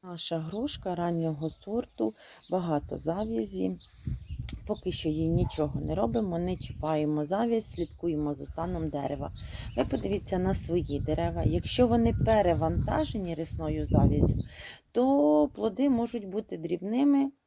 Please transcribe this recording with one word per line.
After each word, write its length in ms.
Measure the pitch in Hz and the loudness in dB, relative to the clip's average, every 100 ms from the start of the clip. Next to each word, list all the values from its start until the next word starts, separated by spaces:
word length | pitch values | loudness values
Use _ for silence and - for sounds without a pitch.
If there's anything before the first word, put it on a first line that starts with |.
Наша 360 | 185 170 - 165 | -12 -10 -4 -4
грушка 560 | 160 196 277 - 190 175 | -4 -4 -6 -6 -6 -2
раннього 540 | 175 170 160 147 156 | 0 0 0 -2 -4
сорту, 640 | - - 220 247 - 220 220 - - - | -6 -6 -4 -4 -2 -2 -2 -20 -20 -4
багато 480 | 185 175 151 - - | -2 0 0 -2 -6
зав'язі. 800 | 143 180 220 226 208 190 185 180 - - - - - - - - - | -4 -2 -2 -2 -2 -2 -2 -4 -10 -10 -6 -6 -8 -10 -8 -10 -6
Поки 240 | 208 185 | -4 -4
що 180 | - 165 | -4 -2
їй 200 | 156 160 | 0 2
нічого 520 | 175 175 - 151 139 | 2 0 0 -2 -2
не 140 | 151 160 | -4 -2
робимо, 440 | 226 233 208 170 | -2 -2 -2 -2
не 160 | 175 185 | -2 -4
чіпаємо 680 | - - 151 156 151 151 147 | -8 -8 -2 -2 0 -2 -2
зав'язь, 460 | 190 233 226 214 | -2 0 0 -2
слідкуємо 640 | - 165 - 175 151 151 | -8 -8 -4 -4 -2 -2
за 120 | 143 139 | -4 -8
станом 440 | - 170 180 160 | -8 -6 -4 -4
дерева. 420 | 143 139 139 143 - - - - - | -4 -4 -4 -6 -10 -12 -10 -8 -2
Ви 80 | 262 | -2
подивіться 520 | 262 196 202 - 185 | 0 -2 -4 -2 0
на 160 | 185 | 0
свої 460 | 190 - 175 - 143 | 0 0 -2 0 -4
дерева. 440 | - 156 170 170 | -2 0 0 2
Якщо 440 | 160 170 - - 247 | 2 2 -2 4 6
вони 260 | 233 233 226 226 | 6 4 4 4
перевантажені 1080 | 220 190 160 160 175 - - 311 220 180 160 | 6 6 4 2 2 0 0 -2 -4 -4 -4
рясною 500 | 160 - 156 156 151 | -6 -4 -4 -2 2
зав'язю, 500 | - - 147 - - - - - - _ | 4 6 6 4 2 -2 -10 -18 -18 _
то 580 | - 262 277 294 302 294 - | 2 4 6 6 6 4 2
плоди 340 | 214 190 277 | -2 2 2
можуть 380 | 240 233 240 196 | 4 2 -4 -4
бути 300 | 196 220 175 | -6 -6 -8
дрібними 720 | 160 170 190 233 285 277 277 - | -4 -2 0 4 6 6 4 -2